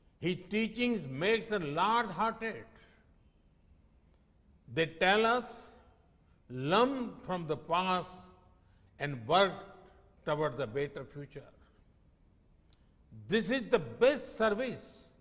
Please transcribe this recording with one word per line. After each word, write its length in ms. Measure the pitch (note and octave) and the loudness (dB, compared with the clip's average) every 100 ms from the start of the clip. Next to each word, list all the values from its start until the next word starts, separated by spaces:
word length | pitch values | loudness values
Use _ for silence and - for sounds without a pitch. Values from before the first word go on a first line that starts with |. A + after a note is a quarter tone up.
| _ - | _ -6
His 180 | E3+ F3 - | -2 -2 -2
teachings 540 | G#3 A3+ A3+ B3 A3 | 0 0 0 0 0
makes 480 | C#3 C3 F#3 A3+ F#3+ | -2 -2 2 2 0
us 120 | G#3 | -4
large-hearted. 1000 | D3+ D3+ G3+ A#3 A3+ E3 A3 A3+ A3+ D#3+ - - - - _ _ _ _ _ _ _ - _ _ _ _ _ _ _ - - | -2 0 2 2 0 0 -2 -2 -8 -8 -14 -20 -20 -20 _ _ _ _ _ _ _ -20 _ _ _ _ _ _ _ -20 -8
They 120 | A#2+ D#3+ | -2 0
tell 400 | - F#3 G#3 A3+ | 2 4 6 6
us, 500 | B3 A#3 - - - - _ _ _ _ _ - | 2 -2 -14 -18 -20 -20 _ _ _ _ _ -12
"Learn 640 | B2+ C#3 G3 B3+ C4+ A3+ F3+ | -6 2 4 4 2 -6 -10
from 260 | - F3+ D#3+ | -6 -6 -2
the 100 | C#3+ | -6
past 640 | - E3+ F#3 F#3 D#3+ - - - - _ _ _ - - | 0 0 2 0 -2 -12 -20 -20 -20 _ _ _ -20 -8
and 260 | C#3+ C3 A2 | -6 -6 2
work 260 | E3+ G3 - - - - - - _ - | 4 4 2 -14 -20 -20 -20 -20 _ -4
towards 340 | D3+ D3+ B2+ | 0 0 -2
a 80 | B2 | -4
better 380 | C3 C#3+ C#3+ C3 | -2 -4 -6 -12
future." 480 | C#3+ C#3 C#3+ - - - _ _ _ _ _ _ _ _ _ _ _ _ _ _ A2 G#2+ | -14 -14 -16 -20 -20 -20 _ _ _ _ _ _ _ _ _ _ _ _ _ _ -18 0
This 220 | G#3+ F#3+ | 0 2
is 200 | C4 F#3+ | -2 2
the 100 | A3+ | 0
best 560 | C#3 - B3 D4 - - | 0 2 4 4 -4 0
service 600 | A3 G#3 C4 D#3 - - - _ | 0 0 -4 -6 -12 -20 -20 _